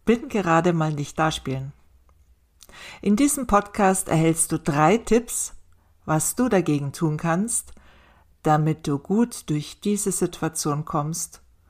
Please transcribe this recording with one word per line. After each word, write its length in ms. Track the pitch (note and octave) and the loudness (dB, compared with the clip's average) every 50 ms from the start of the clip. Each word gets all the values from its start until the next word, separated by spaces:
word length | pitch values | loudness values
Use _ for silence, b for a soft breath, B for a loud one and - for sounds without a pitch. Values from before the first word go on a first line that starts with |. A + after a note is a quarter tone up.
| _ | _
bin 240 | - A3+ A#3+ A#3+ C4+ | 2 2 2 0 -4
gerade 460 | - G#3+ F#3+ F#3+ E3 F3 E3 F3+ E3+ | -4 -2 2 4 4 4 4 4 2
mal 180 | D#3+ D#3 D#3 D#3 | 2 0 -2 -2
nicht 260 | C#3+ C#3+ - - - | -4 -6 -6 -4 -2
daspielen. 540 | D#3+ D#3+ D#3 - - C#3 C3 C3 C3+ C#3 - _ _ _ _ _ _ _ _ _ _ _ _ _ _ _ _ _ - B B B B B B B | -2 -2 -2 -4 -6 -8 -8 -6 -8 -10 -14 _ _ _ _ _ _ _ _ _ _ _ _ _ _ _ _ _ -20 B B B B B B B
In 160 | B G3 G#3 | B 0 2
diesem 300 | G#3 C#4 C#4+ - C#4 B3+ | 4 2 2 0 -2 -2
Podcast 600 | - G3+ G3+ G3 - - - G3+ F#3+ F#3+ F#3+ - - | 2 2 2 2 0 -2 2 2 2 2 2 0 0
erhältst 440 | - D#3+ D#3+ E3 E3 E3 - - D#3+ | 2 2 4 4 2 2 0 -2 -2
du 60 | D#3+ | -2
drei 400 | - - C#3+ D3 D#3 D#3+ G3+ A#3 | -2 0 2 4 4 4 4 2
Tipps, 560 | A#3+ - G#3+ A#3+ A#3+ - - - - - - - - _ - _ _ _ _ _ _ | 2 2 2 2 2 0 -6 -8 -8 -8 -10 -16 -20 _ -20 _ _ _ _ _ _
was 300 | - D#3 D#3+ - - - | -2 -2 0 0 -2 -2
du 160 | - B3 B3+ | -2 0 2
dagegen 420 | A3 F#3 E3 - D3+ C#3+ C#3+ C#3 - | 2 2 2 2 0 -2 -2 -6 -6
tun 240 | - E3+ D#3 D3+ | -2 -2 -2 -2
kannst, 560 | D3+ - E3+ E3 F3+ G#3+ A#3+ - - - - - b b b b b b b b b b b b _ - | -2 -2 -2 0 0 -2 -2 -4 -6 -8 -10 -14 b b b b b b b b b b b b _ 0
damit 440 | D#3 D3+ D3+ D3+ D#3 D#3 - - | 2 2 4 4 2 0 -2 -2
du 120 | D#3 C#3+ C#3 | -4 -4 -4
gut 500 | - - F#3+ A3 A#3+ A#3+ - - - - | -2 0 0 2 2 0 -2 -6 -8 -4
durch 320 | D3+ D3+ D3 - - - | -4 -4 -4 -8 -10 -6
diese 320 | - G3+ G#3 G3+ - G3 F3+ | -4 -2 -2 -2 -2 -2 -2
Situation 720 | - F3+ F3 - - - D#3+ D#3+ - - D#3 C#3+ D3+ D3+ | -2 -2 -4 -4 -4 -6 -4 -4 -4 -4 -2 -2 -4 -4
kommst 560 | - - D#3 D3 D3+ E3 - - - - - _ _ _ _ b b | -4 -4 -4 -4 -4 -4 -6 -8 -10 -12 -18 _ _ _ _ b b